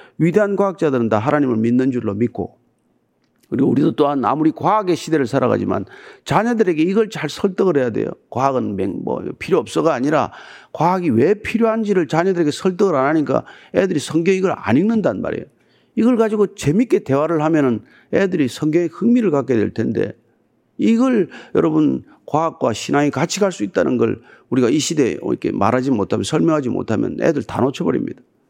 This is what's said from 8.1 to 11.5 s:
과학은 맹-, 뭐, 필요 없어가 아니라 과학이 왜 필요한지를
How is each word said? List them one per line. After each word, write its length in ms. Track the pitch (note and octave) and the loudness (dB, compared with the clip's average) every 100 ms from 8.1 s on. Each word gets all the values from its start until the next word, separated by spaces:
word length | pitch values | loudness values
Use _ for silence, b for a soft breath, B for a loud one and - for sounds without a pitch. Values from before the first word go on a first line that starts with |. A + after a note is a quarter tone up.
| - _ | -6 _
과학은 480 | A#2 C3+ C3 A2 G2 | -2 0 0 -2 -4
맹-, 240 | F#2+ - | -4 -4
뭐, 180 | - - - - | -6 -6 -6 -12
필요 180 | - E3+ | -2 0
없어가 360 | G#2+ - D#3 | 0 -2 0
아니라 380 | C3+ C3+ D3+ A2 B B B B | 0 0 0 -2 B B B B
과학이 380 | - D#3+ F#3+ F3 | -2 0 2 2
왜 240 | A2+ D3 | 2 4
필요한지를 760 | G#3 - | 2 -2